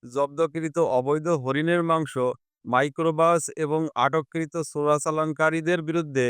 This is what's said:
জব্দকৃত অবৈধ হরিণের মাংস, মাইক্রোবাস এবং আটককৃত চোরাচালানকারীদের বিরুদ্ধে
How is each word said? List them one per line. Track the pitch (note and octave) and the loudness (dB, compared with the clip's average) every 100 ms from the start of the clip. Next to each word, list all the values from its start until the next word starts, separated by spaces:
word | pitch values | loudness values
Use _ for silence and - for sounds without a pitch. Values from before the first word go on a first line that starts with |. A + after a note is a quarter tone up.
জব্দকৃত | B2 B2 C#3+ C#3+ D#3+ D#3 D#3+ D3 D3 | -6 -2 -2 0 -2 -2 -6 0 2
অবৈধ | B2+ B2+ D#3 D#3 E3 | 2 2 0 0 -2
হরিণের | B2+ C3+ E3 F3 | 0 0 2 0
মাংস, | E3+ D#3+ D3+ C3+ B2 B2 _ _ - | 2 0 0 -2 -2 -4 _ _ -2
মাইক্রোবাস | B2 D3 C#3 E3 D#3 E3 E3+ - - | 0 0 0 -2 2 2 2 -2 -6
এবং | D3+ D#3 D#3+ A#2 | -2 -2 -2 0
আটককৃত | C3 E3 D3 E3 D#3+ E3+ | 0 0 -4 -6 -6 -6
চোরাচালানকারীদের | D#3 D3+ D3 D3+ E3 D#3 D#3 C#3+ D#3 E3 D#3+ F3 | -6 -2 2 2 0 -2 -2 2 0 2 0 -2
বিরুদ্ধে | D#3 E3 D#3 C3 | 0 -2 -2 0